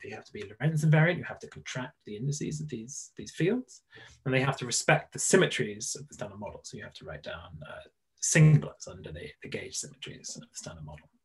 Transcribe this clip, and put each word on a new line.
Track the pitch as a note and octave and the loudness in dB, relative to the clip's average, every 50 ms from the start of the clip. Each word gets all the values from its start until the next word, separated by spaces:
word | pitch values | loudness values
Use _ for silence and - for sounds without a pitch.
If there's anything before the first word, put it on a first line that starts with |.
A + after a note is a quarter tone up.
they | - G#2 | -14 -14
have | - - - | -14 -14 -14
to | - | -14
be | - G#2+ G#2 | -14 -12 -12
Lorentz | - - - C#3 D#3+ D#3+ D3+ D#3+ | -12 -6 -2 0 0 2 4 4
invariant. | D#3 D#3 D#3 D#3+ F3 F3+ | 6 8 8 6 6 2
You | D#3 A2+ | 0 -4
have | - - - | -8 -10 -12
to | - - | -14 -16
contract | - - - - - - B2+ - - _ _ | -16 -14 -12 -10 -8 -8 -8 -8 -12 _ _
the | G#2+ G#2 | -12 -8
indices | G#2+ B2 D3 D3 - E3+ E3+ D#3 D3+ | -4 -4 -4 -4 -2 -4 -4 -4 -6
of | D#3 D3+ | -6 -6
these, | - A2+ A2+ B2+ - - - - _ | -8 -8 -8 -10 -12 -14 -14 -14 _
these | - G#2+ - | -14 -14 -10
fields, | - - D#3+ F#3 A#3 B3+ B3+ - - - _ _ - - - - - - - | -4 0 2 2 2 0 -2 -8 -16 -20 _ _ -20 -20 -20 -20 -20 -8 -2
and | C3 B2+ | 0 2
they | C3 | 2
have | C3 C#3 C3+ | 2 2 0
to | - B2+ | -2 -4
respect | A#2+ - - - - D#3 - - - | -4 -2 2 4 4 4 4 2 -4
the | - A#2+ | -8 -4
symmetries | - - - F#3+ D#3+ - - - A#2 G#2 G2+ G#2+ C3 - - - | 4 6 6 6 6 4 2 -2 -4 -4 -6 -8 -8 -8 -8 -10
of | D3 | -12
the | - - | -16 -12
standard | - G#2+ G2+ F#2+ G#2 | -10 -10 -10 -10 -10
model. | G#2 F#2+ - - - | -10 -12 -12 -14 -14
So | - - | -14 -14
you | G#2 G2 | -14 -14
have | - - | -16 -16
to | - - | -16 -14
write | E2+ D2+ - - | -14 -14 -12 -10
down, | - - E2 E2+ - E2+ - - | -12 -12 -12 -12 -14 -16 -16 -14
uh, | - - - - - _ _ _ _ _ _ - | -14 -14 -16 -16 -20 _ _ _ _ _ _ 0
singlets | - - E3 D#3 D#3 D3+ A2+ - - - - - - | 4 8 10 10 10 10 8 6 0 -10 -12 -14 -14
under | F2+ - - - | -12 -12 -12 -12
the, | D#2 F2 - - - _ - | -12 -12 -12 -14 -14 _ -10
the | - | -8
gauge | - - - - - | -8 -8 -8 -8 -8
symmetries | - - - - - - - - - - - - | -10 -10 -10 -12 -14 -14 -14 -14 -14 -14 -14 -14
of | - - | -14 -16
the | - _ | -16 _
standard | - - - E2+ E2 D2+ | -14 -14 -12 -12 -12 -14
model. | C#2+ D2+ - - _ _ _ | -14 -16 -16 -20 _ _ _